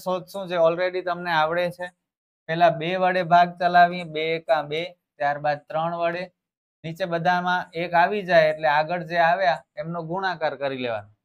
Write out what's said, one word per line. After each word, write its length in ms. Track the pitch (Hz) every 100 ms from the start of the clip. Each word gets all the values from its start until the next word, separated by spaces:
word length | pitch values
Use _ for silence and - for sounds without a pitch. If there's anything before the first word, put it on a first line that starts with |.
શોધશું, 440 | 185 185 170 196 185
જે 60 | 180 165
already 360 | 170 180 180 180
તમને 240 | 175 175 165
આવડે 260 | 156 170 175 170
છે. 100 | 180 _ _ _ _ _ -
પહેલા 300 | 165 175 156
બે 100 | 160 185
વડે 200 | 185 185 170
ભાગ 180 | 175 175 175
ચલાવીએ, 440 | 180 175 175 180 170
બે 80 | 156 160 165
એકા 260 | 165 160 147
બે, 100 | 151 175 175 _ _
ત્યારબાદ 420 | 143 147 147 143 _
ત્રણ 260 | 156 165 170
વડે. 220 | 170 170 180 _ _ _ _ _
નીચે 200 | 160 165 185
બધામાં 560 | 170 165 180 180 180 - 165
એક 100 | 175 170
આવી 240 | 180 208 180
જાય 180 | 170 156
એટલે 160 | 156 156
આગળ 340 | 147 156 180 165
જે 80 | 170 165
આવ્યા 380 | 180 185 - _ -
એમનો 200 | 156 170 160
ગુણાકાર 440 | 180 190 170 156 135
કરી 180 | 139 135
લેવાનો. 260 | 123 110 104 _